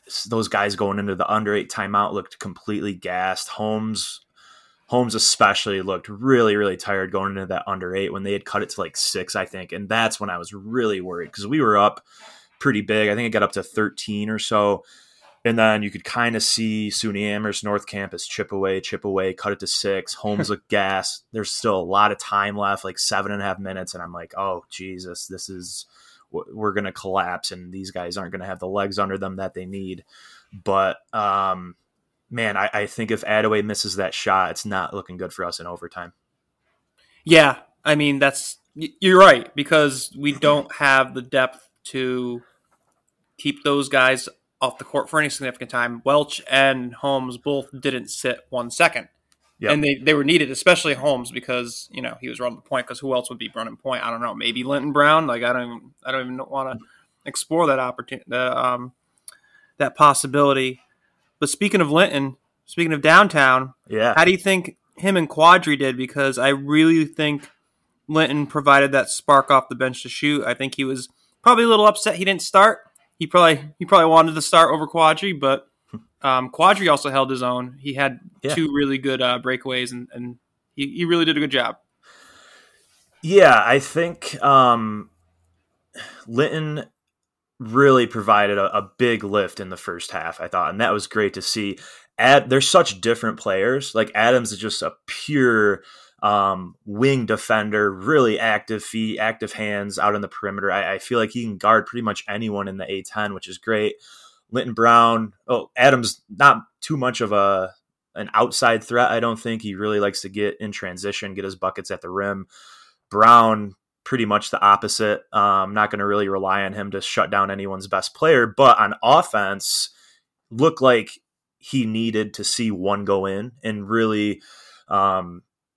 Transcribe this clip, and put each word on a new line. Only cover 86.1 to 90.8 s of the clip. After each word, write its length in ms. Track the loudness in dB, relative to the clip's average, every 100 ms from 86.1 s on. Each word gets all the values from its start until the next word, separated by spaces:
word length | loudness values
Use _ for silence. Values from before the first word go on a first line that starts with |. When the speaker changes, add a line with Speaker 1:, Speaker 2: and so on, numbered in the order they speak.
| -20 -6
Speaker 1:
Linton 600 | 0 0 -2 -6 -8 -12 _ _ _ _ _ _ _
really 480 | -2 4 6 6 4
provided 520 | -2 4 4 4 2
a, 180 | 0 -2
a 140 | -6 _
big 240 | 0 0
lift 380 | 0 -2 -2 -6
in 80 | -12
the 80 | -10
first 340 | -10 -10 -10
half, 300 | -8 -8 -10
I 80 | -6
thought, 220 | -2 -2
and 100 | -2